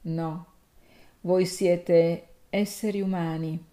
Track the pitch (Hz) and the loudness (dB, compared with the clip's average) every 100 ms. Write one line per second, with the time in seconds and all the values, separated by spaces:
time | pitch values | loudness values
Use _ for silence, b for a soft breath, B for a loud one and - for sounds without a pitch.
0 | 165 165 160 160 - _ _ - b b | -6 -6 -6 -8 -14 _ _ -20 b b
1 | b b 175 185 180 - 185 175 175 170 | b b 0 2 2 0 0 0 4 4
2 | 165 165 - - _ 196 202 - 214 202 | 6 0 -8 -20 _ -2 -2 -4 -4 -2
3 | 190 185 165 160 160 165 - | -2 -2 -4 -4 -4 -6 -10